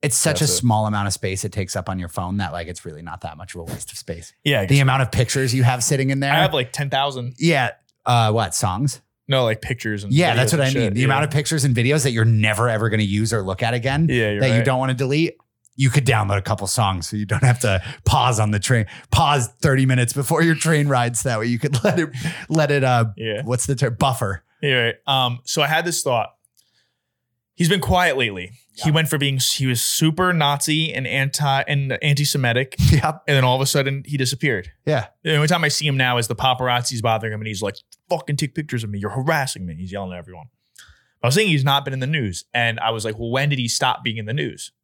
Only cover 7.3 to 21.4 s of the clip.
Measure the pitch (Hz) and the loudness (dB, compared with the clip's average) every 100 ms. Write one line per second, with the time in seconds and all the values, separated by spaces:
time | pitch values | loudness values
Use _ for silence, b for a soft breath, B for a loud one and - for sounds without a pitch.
7.3 | 131 165 151 120 - _ _ - 120 110 | -2 2 2 0 -4 _ _ 0 2 4
8.3 | 110 98 - 101 92 143 - _ _ - | 2 0 -2 -2 0 -2 -4 _ _ -2
9.3 | 135 120 107 - 120 113 104 101 139 175 | 0 2 -2 -4 -6 -4 -6 0 2 4
10.3 | 113 127 160 135 135 110 101 131 135 151 | 4 2 2 2 2 0 2 2 2 2
11.3 | 151 143 160 135 127 120 151 135 113 113 | 0 -2 0 2 2 2 2 2 2 4
12.3 | 110 107 107 120 110 110 107 104 104 110 | 4 2 2 0 0 0 0 0 0 0
13.3 | 113 95 92 117 120 127 139 160 127 107 | -2 -2 -2 -2 -2 -2 0 2 2 0
14.3 | 104 131 117 120 127 131 123 131 147 165 | 2 2 2 2 0 0 -2 0 0 0
15.3 | - _ _ _ - 135 139 123 113 101 | -4 _ _ _ 0 2 4 2 2 2
16.3 | 101 - 104 95 - 104 92 82 107 104 | 0 0 -4 -2 0 0 0 -6 -6 -2
17.3 | 113 127 120 107 95 B B - 127 123 | 2 2 4 2 0 B B 2 4 4
18.3 | 113 107 104 - 120 104 B B 104 143 | 2 0 0 2 0 0 B B 2 4
19.3 | 143 117 _ 156 131 131 127 120 139 135 | 2 0 _ 2 4 4 2 2 -2 0
20.3 | 160 165 156 160 156 147 131 120 120 135 | 2 4 2 2 2 2 2 0 -2 -2
21.3 | 113 | -2